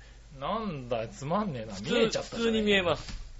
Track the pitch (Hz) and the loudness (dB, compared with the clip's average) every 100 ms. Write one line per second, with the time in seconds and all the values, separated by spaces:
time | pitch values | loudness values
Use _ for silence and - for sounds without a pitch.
0 | - - - 139 143 214 214 147 120 120 | -18 -20 -16 -8 -4 -2 -4 -6 -2 -2
1 | 113 98 139 190 214 127 110 98 120 233 | -2 -6 -2 0 0 -4 -6 -6 2 4
2 | 220 - - 226 226 220 208 196 175 143 | 4 2 -4 0 2 4 6 6 4 2
3 | - - - | -2 -8 -10